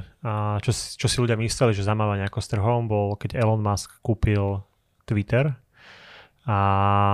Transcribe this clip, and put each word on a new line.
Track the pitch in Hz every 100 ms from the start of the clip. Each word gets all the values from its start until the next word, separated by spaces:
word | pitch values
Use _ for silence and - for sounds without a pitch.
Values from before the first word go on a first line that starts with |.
| 92 _
a, | 117 107 104 104
čo | -
si, | 113 - -
čo |
si | 113 -
ľudia | 120 110
mysleli, | 113 - 123
že | 101
zamáva | 98 107 107 101
nejako | 98 -
s | -
trhom, | 107 104 120
bol, | 117 107 101
keď | 104 107 139
Elon | 110 110
Musk | 104 98 - -
kúpil | - 110 - 104 98 98 - _ _ _
Twitter. | - 107 95 113 151 131 _ _ - - - - - _
A | - 104 98 98 98 101 101